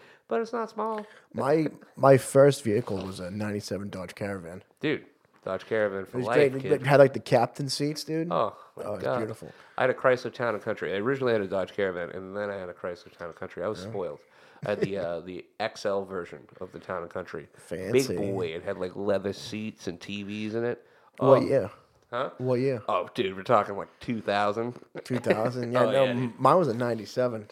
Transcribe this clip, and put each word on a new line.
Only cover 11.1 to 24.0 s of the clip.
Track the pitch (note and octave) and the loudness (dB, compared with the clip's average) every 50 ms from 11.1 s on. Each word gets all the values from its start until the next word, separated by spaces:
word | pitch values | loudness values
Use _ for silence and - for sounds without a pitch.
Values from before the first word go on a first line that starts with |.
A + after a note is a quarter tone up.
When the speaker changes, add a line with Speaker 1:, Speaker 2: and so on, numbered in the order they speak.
| C#3 C3 C3 B2 A2+ | -2 0 0 2 2
Speaker 1:
had | G#2+ | 2
a | G2 F#2 | 0 0
Dodge | F#2+ F#2+ F#2 F2+ - | -2 -2 -4 -4 -2
Caravan, | - G2+ F#2+ F2+ F2 F2 E2 | -2 -2 -2 -2 -4 -6 -8
and | - F#2+ F#2+ F#2+ F#2+ | -8 -10 -12 -10 -8
then | G#2 G#2 G2+ | -6 -6 -6
I | G2 | -6
had | G2 F#2 F2 | -8 -10 -10
a | E2+ | -12
Chrysler | - - F#2 F2 - - - - - | -10 -8 -8 -8 -10 -14 -20 -18 -14
Town | F2 E2+ | -14 -14
and | D#2+ | -12
Country. | - F#2+ F#2 - E2+ F2 | -12 -14 -12 -8 -6 -4
I | G#2 | -4
was | A2 E2+ F#2 | -4 -6 -8
Speaker 2:
Yeah. | G#2+ | -8
Speaker 1:
spoiled. | A2 G2+ F2+ D#2 D2 - - _ _ - - - - - - | -6 -6 -6 -6 -8 -10 -16 _ _ -20 -20 -20 -18 -10 -4
I | - | -4
had | G#2 G2+ | 0 0
the, | G#2 G2 G2 G2 | 0 -2 -2 -2
Speaker 2:
<laughs> | F2 | -4
Speaker 1:
uh, | E2+ E2+ E2 | -4 -4 -6
the | E2 F#2 F2+ E2+ - - _ - | -8 -10 -12 -12 -14 -16 _ -6
X | G#2 A2+ - - - | -4 -4 -4 -4 -2
L | G#2 G2 G2+ G2 | 0 0 0 -2
version | F#2 F#2+ F2+ E2+ - F2 D2 - - - - | -4 -6 -8 -8 -8 -12 -18 -18 -20 -16 -16
of | F#2 F#2 | -14 -14
the | - E2+ | -14 -14
Town | - - F#2+ F2+ | -10 -8 -6 -6
and | E2+ E2+ | -8 -8
Country. | - F#2 F2+ - - D#2 C#2+ - - - | -8 -10 -8 -8 -10 -12 -12 -14 -20 -20
Speaker 2:
Fancy. | - - F2 F#2 F#2 G2 A#2 C3 C3+ A#2+ F#2 | -12 -10 -8 -6 -4 0 2 2 2 2 -2
Speaker 1:
Big | E2+ | -4
boy. | G2+ G2 G2 F#2+ F2+ E2 | -4 -4 -2 -2 -4 -4
It | D#2+ F2 F2+ | -6 -6 -6
had, | G2 G2 F#2 | -8 -6 -6
like, | F#2 F#2 - | -6 -8 -6
leather | F#2+ G2 G#2 G2+ G2 F#2 G2+ F#2+ | -4 -2 0 0 0 0 -2 -6
seats | - - - - G#2+ G#2+ A2 G#2+ - - G2 | -6 -10 -10 -10 -8 -8 -10 -10 -10 -10 -10
and | E2+ - | -10 -10
T | - - G2+ G2+ G2+ | -10 -10 -10 -10 -10
Vs | G2 G#2 G#2+ A2 G#2+ G#2+ | -8 -8 -8 -6 -6 -4
in | A#2 A#2 | -4 -4
it. | A#2+ A#2+ - - _ _ _ _ _ _ - | -4 -4 -6 -10 _ _ _ _ _ _ 2
Speaker 2:
What | B2+ C3 C3 - - | 6 8 8 8 8
Speaker 1:
Oh. | |
Speaker 2:
year? | F#2 C3+ C3 F#2+ G2+ - - _ _ _ _ _ _ | 4 2 0 0 -2 -8 -14 _ _ _ _ _ _
Speaker 1:
Huh? | A#2+ A#2+ C#3 - - - | -6 -6 -6 -6 -6 -6
Speaker 2:
What | B2+ B2+ B2+ A#2+ | -2 0 0 0
year? | C3 C#3 C3 A2 - - | 0 0 -2 -2 -2 -2
Speaker 1:
Oh, | G#2 F#2 F2 - - | -2 -2 -2 -4 -4
dude, | - B2+ G2 F#2+ | -4 -2 -2 -4
we're | F#2+ F#2+ | -6 0
talking, | - A#2+ G#2 G2+ G2+ G2+ | 4 4 4 4 2 -4
like, | G2 E2+ - - | -8 -10 -10 -14
two | _ | _